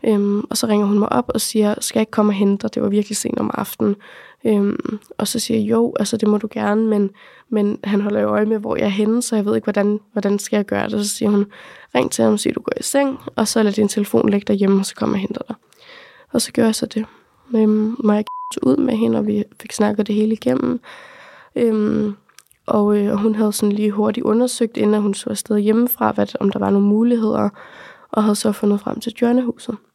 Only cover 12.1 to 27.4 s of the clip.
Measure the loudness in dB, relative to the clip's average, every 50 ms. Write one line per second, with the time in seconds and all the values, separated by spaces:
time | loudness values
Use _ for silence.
12.1 | 0 0 2 2 2 2 0 -2 -4 -2 -4 -4 -6 -6 -6 -2 0 0 0 0
13.1 | -2 -6 -12 -10 -4 -2 -2 0 2 2 2 2 2 2 0 0 0 -2 -4 0
14.1 | 2 2 2 4 2 0 0 0 0 2 4 4 4 2 2 -2 -6 -4 -2 -2
15.1 | -2 -2 -2 -4 -6 -8 -10 _ -14 -14 _ _ _ _ -20 -20 -20 -20 -20 -20
16.1 | -20 -20 -20 _ -4 -4 -4 -2 -2 0 0 2 0 -2 -4 -4 -4 -6 -6 -6
17.1 | -10 _ _ _ _ _ _ _ 0 2 4 4 4 2 2 -2 -2 0 2 2
18.1 | 2 2 0 -4 -8 -8 -8 -8 -6 -2 2 2 2 2 2 0 0 0 0 0
19.1 | 0 0 0 0 -2 -2 -4 -6 -10 _ -20 -14 -2 0 0 0 2 -2 -2 0
20.1 | 0 0 2 0 0 -2 0 -2 0 0 0 -2 -2 -4 _ -12 -20 -20 -20 -20
21.1 | -20 -20 -20 -20 -20 -20 -20 _ _ 0 2 2 2 2 0 0 0 0 0 -2
22.1 | -4 -8 _ _ _ -20 _ _ _ _ _ 0 2 2 4 4 2 2 2 0
23.1 | 0 0 0 0 0 2 0 0 0 0 0 0 0 2 0 0 0 2 0 0
24.1 | 0 -2 0 0 2 2 2 0 0 -2 -2 -2 0 0 2 2 2 2 2 0
25.1 | -2 -2 -6 -8 -6 -8 -4 -2 0 0 2 2 4 2 2 0 0 0 0 0
26.1 | 2 0 -2 -2 -2 -2 -2 0 0 0 0 2 2 4 4 4 4 4 4 2
27.1 | 2 2 2 0 0 0